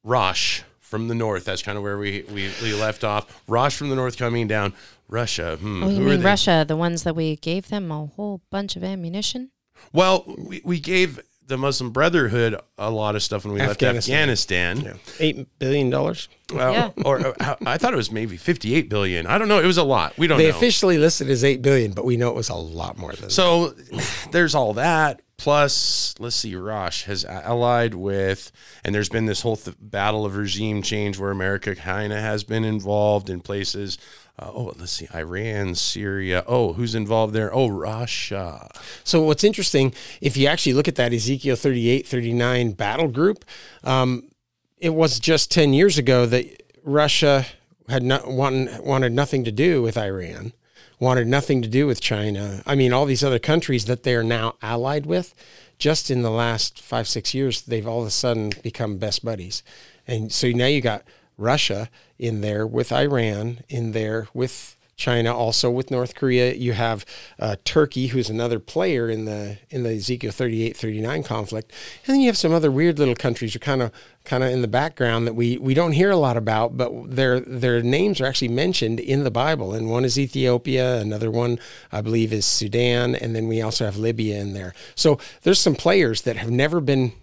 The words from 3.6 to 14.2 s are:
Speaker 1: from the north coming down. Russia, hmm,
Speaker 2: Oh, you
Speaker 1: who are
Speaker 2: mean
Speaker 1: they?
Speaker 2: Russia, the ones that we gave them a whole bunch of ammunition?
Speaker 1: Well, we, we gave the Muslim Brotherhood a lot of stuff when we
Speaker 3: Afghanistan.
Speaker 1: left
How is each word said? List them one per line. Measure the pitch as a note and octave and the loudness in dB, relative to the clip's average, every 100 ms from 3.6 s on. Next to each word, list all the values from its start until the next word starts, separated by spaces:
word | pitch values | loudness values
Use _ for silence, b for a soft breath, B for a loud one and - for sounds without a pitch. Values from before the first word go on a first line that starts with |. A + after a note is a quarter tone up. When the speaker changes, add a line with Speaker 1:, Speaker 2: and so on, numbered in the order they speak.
| C#3 | 2
Speaker 1:
from | - D3 | 0 -4
the | |
north | C3 B2+ - | -2 -2 -2
coming | A#2+ A#2 G#2+ | -2 0 0
down. | G#2+ G2+ - B B - | 0 -2 -6 B B -8
Russia, | A2 A#2 - E2 D#2+ | -4 -4 -4 -6 -6
hmm, | G2+ F#2+ | -6 -4
Speaker 2:
Oh, | F#3+ | -2
you | |
Speaker 1:
who | G3+ | 0
are | C3+ | 0
Speaker 2:
mean | C#3+ | 2
Speaker 1:
they? | |
Speaker 2:
Russia, | F3+ G3+ - E3 D3+ | 2 2 2 2 2
the | |
ones | D#3 E3+ E3+ | -2 -2 -2
that | F3 | -4
we | E3 D#3+ D3+ | -2 -4 -4
gave | D#3+ F3+ - | -4 -6 -6
them | G#3 F3 | -8 -6
a | D3+ | -8
whole | D3+ - G#3 F#3+ _ | -10 -10 -10 -10 _
bunch | G3 G3+ | -8 -6
of | F3 | -8
ammunition? | F#3 F#3+ E3 F#3+ G#3+ B3 C4 _ _ b b | -8 -8 -8 -6 -6 -6 -12 _ _ b b
Speaker 1:
Well, | D#3+ F#3 F#3+ - - | 4 6 4 0 -14
we, | F3+ F#3 | -12 -10
we | F3+ F3 | -4 -4
gave | C#3+ F#3 F3+ C3 - _ - | 0 2 2 -2 -20 _ -6
the | C3 | -2
Muslim | C#3 B2 B2 | 0 -2 -2
Brotherhood | A#2 E3 E3+ A#2 A#2+ A#2 G#2 _ - | 2 4 4 2 2 0 -2 _ -8
a | G#2 | -4
lot | A2 G#2+ | -2 -2
of | G#2+ | -2
stuff | - G#2 | -2 -4
when | G#2 | -4
we | G2+ | -2
Speaker 3:
Afghanistan. | C#3 G2+ G#2+ | -2 2 2
Speaker 1:
left | A2+ A2+ C#3+ | 2 0 2